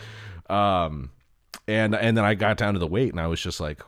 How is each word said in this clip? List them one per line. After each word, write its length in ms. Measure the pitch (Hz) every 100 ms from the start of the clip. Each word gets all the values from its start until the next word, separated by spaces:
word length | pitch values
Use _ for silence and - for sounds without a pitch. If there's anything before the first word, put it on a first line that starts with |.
| 110 110 107 87 -
Um, 640 | 101 101 92 80 76 65 - _ _ _ - -
and, 280 | 110 110 107
and 200 | 113 113
then 100 | 104
I 100 | 104
got 220 | 104 107
down 160 | 104 98
to 40 |
the 60 | 82
weight 220 | 98 131
and 80 | 85
I 40 | 82
was 140 | 82
just 180 | 92 -
like, 220 | 78 73